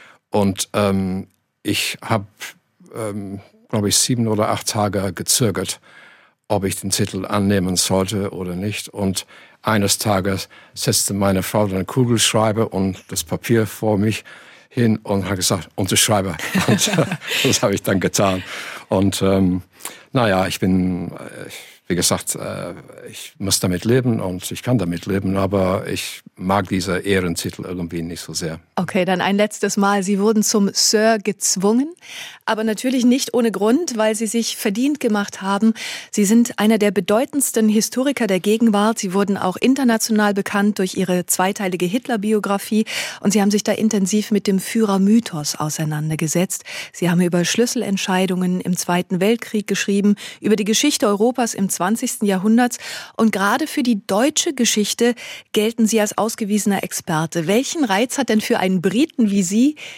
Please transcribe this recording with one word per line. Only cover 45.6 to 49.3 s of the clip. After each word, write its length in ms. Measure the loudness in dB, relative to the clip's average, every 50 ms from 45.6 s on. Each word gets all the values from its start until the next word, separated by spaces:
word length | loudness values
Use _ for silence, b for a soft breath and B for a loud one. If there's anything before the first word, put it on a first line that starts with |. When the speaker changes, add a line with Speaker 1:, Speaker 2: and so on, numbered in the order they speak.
| -4 -4 -4 -4 -4 -4 -2 -2 -2 -2 -2 -2 -2 0 0 0 0 -2 -4 -8 -10 B B B B B
Speaker 2:
Sie 180 | B -4 -2 0
haben 120 | 2 2
über 240 | 2 2 2 2 0
Schlüsselentscheidungen 1120 | 0 2 2 0 0 0 -2 -2 -2 -2 -2 -2 0 0 0 0 0 0 0 0 0 0 -2
im 160 | -2 -2 -2
Zweiten 460 | -2 -2 0 0 0 0 0 -2 0
Weltkrieg 460 | 2 2